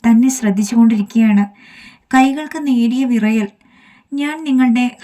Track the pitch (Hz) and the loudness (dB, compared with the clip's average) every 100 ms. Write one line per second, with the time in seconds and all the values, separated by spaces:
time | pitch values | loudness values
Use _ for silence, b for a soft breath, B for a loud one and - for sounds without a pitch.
0 | 233 226 262 262 220 196 202 233 226 220 | 0 2 2 0 -2 -2 -2 2 2 2
1 | 202 226 220 202 202 B B B B B | -2 0 2 2 0 B B B B B
2 | _ 262 269 277 302 311 294 240 233 247 | _ 2 2 0 -8 -8 -2 0 0 0
3 | 262 233 214 220 202 - b b b b | -2 0 0 -2 -4 -10 b b b b
4 | b 277 294 311 302 262 254 233 247 - | b -8 -6 -6 -4 0 0 0 -2 -6